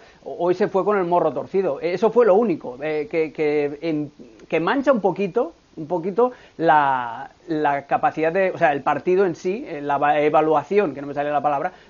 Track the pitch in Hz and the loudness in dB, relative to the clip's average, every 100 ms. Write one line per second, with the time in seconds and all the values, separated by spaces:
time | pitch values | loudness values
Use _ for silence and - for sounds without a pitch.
0 | - _ - 135 175 180 202 208 190 208 | -10 _ -14 -4 0 0 0 0 2 0
1 | 175 175 160 135 131 190 185 135 160 175 | 2 2 2 -2 -4 -2 -2 -2 -4 0
2 | 214 233 233 185 233 151 127 123 151 151 | 2 4 6 6 4 -2 -6 -8 -4 -4
3 | 147 165 156 131 151 151 143 147 165 156 | -2 -2 -2 -2 0 2 0 -4 -4 -4
4 | 147 - - - - 160 170 254 277 254 | -6 -10 -20 -20 -4 -2 0 0 2 2
5 | 190 170 196 190 302 - _ - 151 175 | 2 0 -2 -2 -4 -6 _ -16 -6 -4
6 | 170 190 247 247 - - 165 156 143 127 | -2 0 0 -2 -16 -2 4 4 4 0
7 | 120 117 135 - - 156 147 143 139 147 | -4 -10 -14 -18 -8 -2 0 -2 -2 -2
8 | 147 139 156 175 190 151 160 143 127 143 | 0 0 0 0 0 2 0 2 -2 -2
9 | 180 185 196 160 185 208 277 151 143 139 | 0 2 2 -2 -4 -6 -6 -8 -4 0
10 | 147 151 151 156 156 156 143 202 196 135 | 2 2 2 2 2 2 2 0 0 -4
11 | 143 143 147 147 147 139 170 - - | -8 -6 -2 -2 0 -2 -4 -8 -14